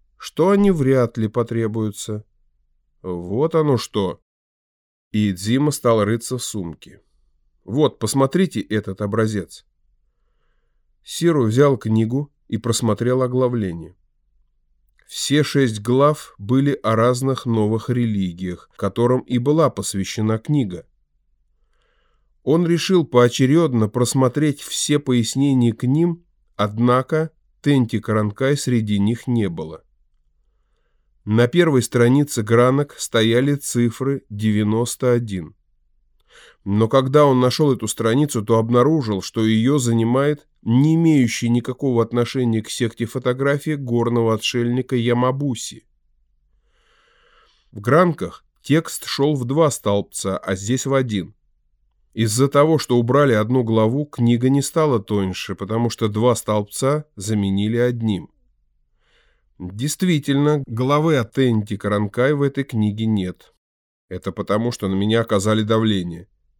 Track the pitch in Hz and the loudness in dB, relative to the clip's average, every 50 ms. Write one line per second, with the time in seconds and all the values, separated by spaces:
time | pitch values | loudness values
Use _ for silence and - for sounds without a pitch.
0 | _ _ _ _ - - - - 160 190 202 202 202 202 185 156 135 131 135 131 | _ _ _ _ -18 -12 -2 0 2 2 4 4 4 4 2 2 2 2 4 2
1 | 123 113 - 117 110 110 - 123 117 - 117 113 113 107 107 113 110 107 101 - | 2 0 0 -4 -4 -2 -2 -2 -4 -2 -2 -4 -2 -2 -2 -4 -4 -4 -6 -8
2 | - - 107 107 110 _ _ _ _ _ _ _ _ _ _ _ _ _ _ _ | -10 -10 -10 -10 -10 _ _ _ _ _ _ _ _ _ _ _ _ _ _ _
3 | - 92 90 87 87 90 98 120 147 165 165 160 156 147 131 113 - - - 107 | -10 -8 -8 -8 -6 -6 -2 -2 -2 0 0 0 2 2 2 0 -2 -4 -4 -2
4 | 98 90 - - _ _ _ _ _ _ _ _ _ _ _ _ _ _ _ _ | -2 -2 -4 -10 _ _ _ _ _ _ _ _ _ _ _ _ _ _ _ _
5 | _ _ - 107 107 104 95 87 98 107 120 135 147 151 139 - - 123 117 107 | _ _ -2 0 0 0 0 -2 -2 -2 0 2 2 0 -2 0 0 2 2 2
6 | 101 104 113 117 - - 127 123 - - - 107 90 85 78 - - - - - | 2 0 -2 -4 -4 -8 -8 -8 -8 -8 -8 -8 -10 -10 -12 -14 -18 -20 -20 -20
7 | _ _ _ _ _ _ _ _ _ _ _ _ _ - 110 143 156 135 - _ | _ _ _ _ _ _ _ _ _ _ _ _ _ -6 0 0 2 0 0 _
8 | 113 107 - 135 135 135 - 175 190 175 - 110 - - 104 107 98 - 95 - | -6 -2 0 0 0 2 2 0 0 0 -2 -6 -6 -4 -4 -4 -4 -6 -8 -8
9 | 104 101 101 110 113 110 110 101 85 - - - _ _ _ _ _ _ _ _ | -6 -4 -2 -2 -2 -2 -2 -6 -8 -8 -14 -20 _ _ _ _ _ _ _ _
10 | _ _ _ _ _ _ _ _ _ _ _ _ _ _ _ _ _ _ _ _ | _ _ _ _ _ _ _ _ _ _ _ _ _ _ _ _ _ _ _ _
11 | _ - - - 165 170 160 147 120 107 107 127 147 143 135 117 - 110 110 110 | _ -14 -8 -2 0 2 2 2 2 2 2 4 4 2 2 0 -2 0 0 0
12 | 113 113 123 139 147 - _ _ _ _ 113 107 - 120 113 - 123 113 104 - | 0 0 -2 -4 -6 -8 _ _ _ _ -8 -6 -4 -4 -4 -2 0 -2 -2 0
13 | 117 120 127 131 127 123 123 127 127 123 123 117 104 92 82 85 80 78 - _ | 0 0 0 0 0 -2 0 0 0 0 0 -2 -4 -4 -6 -8 -12 -16 -20 _
14 | _ _ _ _ _ _ _ _ _ _ _ _ _ _ _ _ _ _ _ _ | _ _ _ _ _ _ _ _ _ _ _ _ _ _ _ _ _ _ _ _
15 | _ _ - - - - 135 151 147 - - 143 135 120 110 104 104 110 123 131 | _ _ -12 -10 -4 0 0 0 0 0 2 0 0 0 -2 -4 -4 -2 2 2
16 | 139 147 156 - - - - - 101 98 123 135 139 143 139 - - 107 113 113 | 2 2 2 -2 -6 -16 -20 -16 -4 0 0 2 2 2 0 -2 -2 0 2 2
17 | 113 123 127 123 135 135 131 - - 123 113 110 107 107 110 110 - - 123 123 | 2 2 2 0 -2 -4 -4 -4 -4 -2 -2 0 0 0 -2 -2 -2 -4 -2 -2
18 | 120 113 107 101 95 90 85 87 92 90 87 - - _ _ - - 98 - - | -2 -2 0 -2 -2 -4 -4 -6 -8 -8 -8 -10 -14 _ _ -8 -6 -6 -2 0
19 | 120 120 127 127 - - 127 120 120 143 151 160 156 127 - - 98 - - 98 | 0 2 2 0 -2 -2 -4 -2 0 0 2 2 2 0 0 -4 -8 -6 -6 -6
20 | 95 - - - 107 110 110 110 - - 147 147 123 95 90 82 - _ _ _ | -6 -6 -4 -4 -2 -2 -2 -2 -2 -2 -2 -2 -2 -2 -6 -12 -16 _ _ _
21 | _ _ _ _ _ _ _ _ _ _ _ _ _ _ _ _ _ _ _ _ | _ _ _ _ _ _ _ _ _ _ _ _ _ _ _ _ _ _ _ _
22 | _ _ _ _ _ _ _ _ _ 131 151 170 175 165 170 160 - - 190 180 | _ _ _ _ _ _ _ _ _ 0 2 2 4 2 2 0 0 2 2 2
23 | 151 - - 123 123 123 - - 135 127 147 170 170 151 127 117 110 104 - 123 | 2 2 4 4 4 4 4 2 2 4 4 4 2 2 2 0 0 0 0 -2
24 | 123 117 - 135 131 127 - 147 151 151 139 - - - - - - - 147 147 | -2 0 2 2 0 2 2 0 -2 -2 -2 -4 -8 -10 -8 -6 -2 0 0 0
25 | 147 - 127 120 113 - - 135 139 143 135 127 120 117 110 - - 123 135 156 | 0 0 0 0 0 0 -2 0 0 2 2 2 2 2 0 0 -2 0 2 2
26 | 170 175 165 170 _ _ _ _ _ _ _ - 104 101 101 110 120 123 123 127 | 2 0 0 -4 _ _ _ _ _ _ _ -4 -4 -4 -2 0 2 2 2 2
27 | 135 - 160 156 160 160 - _ _ _ _ _ - 143 143 135 123 113 - 104 | 0 -2 -2 -4 -4 -4 -8 _ _ _ _ _ 0 2 2 2 2 0 -2 -6
28 | - - 107 107 107 104 101 - 131 135 147 143 - 127 123 117 107 104 104 98 | -4 -2 -2 0 0 -2 -4 -2 -2 -2 0 -2 -2 0 0 0 0 0 0 0
29 | 101 104 117 - - - 123 117 104 95 85 82 78 78 80 - - _ _ _ | 0 0 0 -2 -4 -2 -2 0 0 -2 -4 -6 -10 -12 -14 -16 -20 _ _ _
30 | _ _ _ _ _ _ _ _ _ _ _ _ _ _ _ _ _ _ _ _ | _ _ _ _ _ _ _ _ _ _ _ _ _ _ _ _ _ _ _ _
31 | _ _ _ _ _ 104 107 113 120 120 - 175 175 165 139 127 117 - - 120 | _ _ _ _ _ 0 2 4 4 4 4 2 2 4 4 2 0 0 2 2
32 | 117 120 127 143 147 143 - 123 107 107 117 117 120 127 131 143 143 143 - - | 4 4 4 4 2 0 -2 -6 -2 2 2 4 4 4 2 0 -2 -4 -6 -12
33 | - - - 117 110 113 113 120 135 143 143 143 - - - 123 120 117 110 - | -12 -2 0 2 2 4 2 2 2 2 -2 -2 -4 -4 -2 0 0 0 0 -2
34 | 131 135 139 135 - _ 107 101 110 110 104 104 107 104 110 113 123 117 - - | -4 -4 -4 -4 -8 _ -10 -2 0 0 2 2 2 2 0 0 0 -2 -4 -2
35 | - 123 123 120 120 107 98 92 80 76 - _ _ _ _ _ _ _ _ _ | 0 2 2 2 0 -4 -6 -8 -8 -10 -16 _ _ _ _ _ _ _ _ _
36 | _ _ _ _ _ _ _ - - - _ _ _ 98 101 107 110 113 - 135 | _ _ _ _ _ _ _ -20 -20 -20 _ _ _ -2 2 2 2 4 4 2
37 | 131 131 131 151 147 143 131 127 123 123 - - 156 143 131 107 110 107 - - | 2 4 4 4 6 6 4 4 2 2 2 2 2 2 2 0 -2 -6 -6 -2
38 | 113 110 113 139 151 147 - 120 104 110 117 113 113 113 120 120 123 147 160 160 | 0 0 2 2 0 0 -2 -4 0 2 2 2 2 2 4 4 4 4 2 0
39 | 127 110 104 95 - - - 117 110 110 110 110 113 131 143 147 123 120 113 113 | 0 -2 -4 -4 -6 -6 -4 0 0 2 2 2 2 2 2 2 2 2 2 2
40 | 113 117 123 131 139 147 151 147 _ _ _ _ _ 113 113 127 143 156 160 165 | 2 2 2 2 2 0 -2 -4 _ _ _ _ _ 0 2 4 4 4 4 4
41 | 170 160 156 143 127 113 - - 123 117 120 123 117 - 123 - - 135 123 117 | 4 4 4 4 4 2 0 -2 -2 0 0 0 0 -4 -6 -4 -2 0 2 2
42 | 113 113 117 120 120 113 - 135 123 117 113 110 107 - - - 120 110 - - | 0 0 0 -2 -2 -2 -2 -2 0 0 0 -2 -4 -6 -6 -4 -4 -4 -2 -6
43 | 120 107 - 131 - 127 123 131 139 139 143 143 - 160 151 143 135 120 117 120 | -8 -6 -6 -4 -2 -2 -2 0 0 -2 -2 -2 -4 -6 -6 -6 -4 -2 -2 0
44 | 117 120 120 120 117 113 110 107 - - - 123 120 120 120 131 127 - 131 123 | 0 0 0 0 0 0 0 -2 -4 -4 -4 -2 -2 -2 -2 -4 -4 -4 -4 -2
45 | 117 120 120 120 123 127 131 139 143 143 120 - - - - - - _ _ _ | 0 0 0 0 0 -2 -2 -2 -4 -6 -6 -6 -8 -12 -14 -18 -20 _ _ _
46 | _ _ _ _ _ _ _ _ _ _ _ _ _ _ _ _ _ _ _ _ | _ _ _ _ _ _ _ _ _ _ _ _ _ _ _ _ _ _ _ _
47 | _ _ _ _ _ _ _ _ _ _ _ _ _ _ _ 107 101 120 135 165 | _ _ _ _ _ _ _ _ _ _ _ _ _ _ _ -8 -2 2 4 4
48 | 185 175 156 - 98 87 - - _ _ _ _ _ - 139 160 160 - - - | 4 4 2 -2 -6 -10 -10 -16 _ _ _ _ _ 0 0 0 0 -2 -10 -12
49 | - - - - 139 151 151 135 120 120 135 156 165 147 - - - 104 101 101 | -10 -10 -2 0 0 0 0 0 -2 -2 2 2 2 2 2 -2 -2 0 0 0
50 | - - - - - 98 92 - - - 98 95 98 104 127 127 - 135 139 135 | -2 -4 -10 -8 -6 -4 -6 -4 -4 -4 -6 -4 -2 -4 -4 -4 -2 -2 0 0
51 | 131 123 107 98 82 82 - _ _ _ _ _ _ _ _ _ _ _ _ _ | 0 0 -2 -4 -4 -6 -12 _ _ _ _ _ _ _ _ _ _ _ _ _
52 | _ _ _ 107 113 110 104 123 139 139 - 143 147 160 165 147 - - 123 120 | _ _ _ -2 -2 0 2 0 0 2 4 2 4 4 2 0 0 0 2 2
53 | 117 117 127 143 147 139 117 107 107 110 127 131 120 113 113 113 110 110 123 143 | 2 2 2 2 4 4 2 2 0 0 0 0 0 0 2 2 2 2 0 -2
54 | 151 - - - 120 117 120 113 123 131 139 143 135 - - 165 156 151 131 110 | -4 -6 -4 0 2 2 2 2 2 2 2 2 0 0 -2 0 0 2 0 -2
55 | 98 - 110 101 98 95 90 - - - 95 - 101 95 110 113 120 117 - - | -2 -2 -2 -2 -2 -2 -4 -8 -8 -10 -10 -10 -8 -6 -4 -2 -2 -2 -2 -4
56 | 113 107 101 107 113 123 117 - - - 107 107 104 - - - 139 135 147 151 | -4 -4 -2 0 2 2 0 0 -2 -4 -4 -4 -4 -6 -6 -4 -2 -2 -2 -2
57 | 147 - _ - 92 104 110 104 101 98 98 98 104 107 117 117 120 123 123 117 | -6 -10 _ -12 -6 -4 -2 -2 0 0 0 0 -2 -2 0 0 0 0 0 -2
58 | 113 110 101 85 73 - _ _ _ _ _ _ _ _ _ _ _ _ _ _ | -2 -2 -2 -4 -6 -10 _ _ _ _ _ _ _ _ _ _ _ _ _ _
59 | _ _ _ _ _ _ _ _ _ _ _ _ 90 92 95 104 123 151 - - | _ _ _ _ _ _ _ _ _ _ _ _ -14 -14 -10 -6 -6 -6 -4 -2
60 | 185 180 170 147 - - 135 139 147 147 151 147 135 - 117 110 127 131 143 147 | 0 0 0 0 0 0 0 2 2 2 0 0 -2 -6 -6 -4 0 0 0 2
61 | 156 165 156 131 113 - - 139 135 127 113 107 104 104 104 98 - 101 104 104 | 2 2 2 0 0 -2 0 0 2 2 2 0 0 -4 -8 -6 -4 -2 -2 0
62 | 107 98 - 120 123 139 151 143 143 139 139 139 135 - 127 110 107 107 104 107 | -2 -2 -2 0 0 0 2 0 0 -2 -2 -4 -6 -4 -2 -2 0 0 -2 -2
63 | 113 110 110 101 92 92 85 - _ _ _ _ _ _ _ _ _ _ _ _ | -2 0 0 0 -2 -4 -6 -12 _ _ _ _ _ _ _ _ _ _ _ _
64 | _ _ 90 90 - 98 87 - 98 - 98 107 117 123 117 - - 95 98 95 | _ _ -14 -8 -8 -8 -8 -8 -4 -2 -2 -2 -2 -2 -4 -4 -4 -2 -2 0
65 | 101 107 113 117 113 - 110 101 92 107 107 110 107 104 113 110 110 110 104 95 | 0 0 0 0 0 0 0 0 0 0 0 0 0 0 0 2 2 2 0 0
66 | 87 87 82 82 - - _ _ _ _ _ | -2 -6 -10 -12 -16 -20 _ _ _ _ _